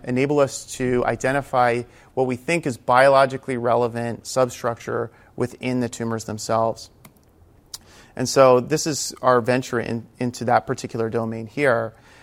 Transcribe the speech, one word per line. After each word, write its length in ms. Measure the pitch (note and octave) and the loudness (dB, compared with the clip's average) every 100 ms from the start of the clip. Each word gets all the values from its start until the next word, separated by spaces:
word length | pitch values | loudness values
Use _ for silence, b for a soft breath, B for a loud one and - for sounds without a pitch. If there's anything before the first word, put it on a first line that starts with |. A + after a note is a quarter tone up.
| - | -4
enable 340 | B2+ C#3 D3 | -2 2 2
us 260 | C3+ - - - | 2 -2 -12 -6
to 260 | B2+ B2 | -2 0
identify 800 | A#2+ A#2 C3 C#3 C3+ C3 B2 A#2+ A#2 b b | 0 -2 -2 -2 -2 2 2 0 -4 b b
what 120 | - C3 | -2 -2
we 120 | B2 | -2
think 280 | - E3+ D3+ | -2 -2 -2
is 120 | A2+ | -4
biologically 800 | - B2 C#3 C3+ C3+ C3 - B2 | 2 6 6 6 4 0 -6 -4
relevant 680 | A#2+ A#2 A#2+ A#2 A#2 A2+ - | 0 0 0 -2 -6 -8 -4
substructure 840 | C3 B2+ - A#2+ A#2 - A#2 A#2 b b - | -2 -2 -2 -6 -6 -6 -6 -6 b b -6
within 460 | A#2+ - B2+ B2+ | -6 -6 -4 -2
the 80 | A#2 | -4
tumors 340 | - A#2 A2+ | -6 -6 -6
themselves. 680 | - G#2+ - A2+ A2+ G#2+ - _ - _ _ _ _ _ _ - b b b - | -8 -8 -2 0 0 -4 -12 _ -20 _ _ _ _ _ _ -20 b b b -6
And 140 | B2 | 0
so 320 | C#3 C3 B2 | 6 8 6
this 260 | B2+ D#3 E3 | 4 -2 -2
is 260 | C3+ - - | -4 -8 -2
our 200 | B2+ B2 | 2 2
venture 400 | A#2 B2+ B2+ A#2+ | 2 -2 -2 -4
in, 260 | - A2+ A2 - | -4 -6 -8 -6
into 280 | B2 A#2+ A#2+ | -6 -4 0
that 200 | A#2 - | 0 0
particular 440 | B2 B2 A#2+ A2+ | -8 -8 -6 -4
domain 380 | A2+ A2+ A2+ A2 | -4 -6 -8 -8
here, 460 | - C#3+ A#2 A2+ b b b | -2 0 0 -4 b b b